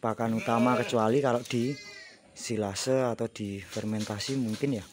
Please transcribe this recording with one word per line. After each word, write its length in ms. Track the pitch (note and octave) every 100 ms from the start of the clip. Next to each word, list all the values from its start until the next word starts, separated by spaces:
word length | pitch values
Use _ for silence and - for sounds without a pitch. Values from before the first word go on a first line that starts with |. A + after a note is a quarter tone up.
pakan 320 | A#2 A2 A2+ A2+
utama, 400 | A2+ A#2 B2 B2
kecuali 440 | A#2 A#2+ A2 B2+
kalau 160 | C3+ A#2+
di 320 | B2 B2 A#2+ C#3+ - - - - - -
silase 640 | - A2 G#2 G2 - C3
atau 240 | B2+ A2+ A2+
di 320 | - G#2 G2
fermentasi 760 | G2 - G#2+ A2 G#2 G#2 G#2+ C3+
mungkin 440 | A#2 G#2+ C#3+ B2
ya. 40 | -